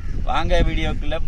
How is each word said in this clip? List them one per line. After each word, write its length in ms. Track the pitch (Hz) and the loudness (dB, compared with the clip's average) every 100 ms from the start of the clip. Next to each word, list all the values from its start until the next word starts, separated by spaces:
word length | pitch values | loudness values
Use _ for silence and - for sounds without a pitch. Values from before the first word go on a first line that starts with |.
| - - | -4 -2
வாங்க 360 | - 139 175 175 | 0 0 2 2
வீடியோக்குள்ள 580 | 165 160 156 151 147 160 | 2 0 -2 -2 -2 0